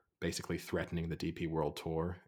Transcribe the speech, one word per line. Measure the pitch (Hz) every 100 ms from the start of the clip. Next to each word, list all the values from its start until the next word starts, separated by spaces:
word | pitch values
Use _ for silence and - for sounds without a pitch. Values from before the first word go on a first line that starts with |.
| _ _
basically | 85 - - 82
threatening | - 87 80 85 82
the | 78
D | 82
P | 80 82
World | 80 73 -
Tour, | 82 80 85 87